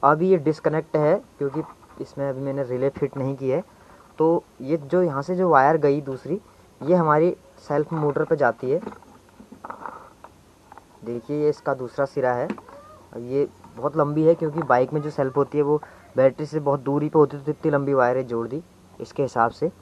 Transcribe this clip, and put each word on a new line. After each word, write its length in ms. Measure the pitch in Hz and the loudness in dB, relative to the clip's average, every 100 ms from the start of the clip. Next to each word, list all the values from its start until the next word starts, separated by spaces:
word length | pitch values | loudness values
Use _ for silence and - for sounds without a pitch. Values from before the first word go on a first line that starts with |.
अभी 260 | 139 156 180 | 4 4 4
ये 80 | 185 | 2
डिस्कनेक्ट 580 | 143 156 160 156 160 156 | 2 0 -2 -2 -2 0
है 240 | 151 196 - - | 2 0 -2 -8
क्योंकि 240 | 143 139 151 - - - | -6 -6 -10 -14 -20 -16
इसमें 280 | 139 - 139 | -14 -8 -6
अभी 120 | 131 | -6
मैंने 220 | 139 135 | -6 -6
रिले 260 | 131 123 135 | -4 -2 -2
फिट 280 | - 143 143 | -2 -6 -4
नहीं 180 | 135 135 | -6 -4
की 140 | 135 | -2
है। 140 | 139 202 - - - - - | -2 -4 -16 -20 -20 -20 -2
तो 260 | 156 170 - _ | 2 2 -2 _
ये 160 | 131 160 | -6 -6
जो 240 | 143 175 | -2 0
यहाँ 200 | 180 135 | 0 -2
से 140 | 139 185 | -4 -2
जो 140 | 180 | 4
वायर 280 | 147 135 160 | 6 6 4
गई 240 | 147 143 | 2 2
दूसरी, 400 | 139 131 135 170 - _ - _ | -2 -10 -6 -8 -8 _ -20 _
ये 120 | 135 180 | 0 2
हमारी 400 | 160 151 170 - - - | 4 4 4 0 -12 -20
सेल्फ 340 | - 147 147 | -6 -4 -2
मोटर 300 | 160 151 139 | -2 -2 -2
पे 120 | 151 156 | -2 2
जाती 360 | 131 113 127 | 2 0 -2
है। 100 | 151 - - - - _ _ - - - - - - - _ - _ _ _ _ - _ - 110 | -4 -4 -18 -20 -20 _ _ -20 -20 -18 -14 -14 -16 -20 _ -20 _ _ _ _ -20 _ -18 -10
देखिए 360 | 120 - 147 | -10 -6 -2
ये 80 | 151 | 0
इसका 240 | 147 - | -2 -4
दूसरा 320 | 131 123 - 139 | -4 -6 -4 -4
सिरा 280 | - 127 | 0 0
है, 140 | 123 151 - - - - - - - | 0 -4 -6 -12 -20 -20 -20 -18 -14
ये 320 | 120 135 143 - - - | -6 -2 -2 -4 -20 -8
बहुत 220 | 135 151 | -6 -2
लंबी 260 | 147 147 | 0 2
है 120 | 156 165 | 4 4
क्योंकि 260 | 160 151 | 0 -4
बाइक 320 | 151 123 131 | 2 2 2
में 80 | 151 | -2
जो 80 | 147 | -6
सेल्फ 280 | 147 135 127 | -4 -2 0
होती 200 | 135 147 | -2 0
है 60 | |
वो 180 | 143 151 - - - - | 0 0 -4 -20 -10 2
बैटरी 300 | 135 131 151 | 2 2 -6
से 140 | 156 | -4
बहुत 200 | 143 139 | -2 -2
दूरी 300 | 135 143 147 | 0 -2 2
पे 100 | 156 | 4
होती 180 | 143 143 | 4 2
है, 60 | |
तो 80 | 139 | -8
इतनी 200 | 147 160 | -4 0
लंबी 220 | 143 139 | 0 0
वायर 240 | 135 123 127 | 2 2 2
है 60 | |
जोड़ 240 | 131 117 117 | -2 -4 -4
दी 160 | 139 170 _ - - | -8 -12 _ -20 -16
इसके 240 | - - | -14 -6
हिसाब 280 | 135 - 117 | -4 0 0
से। 200 | - - - | 0 -6 -6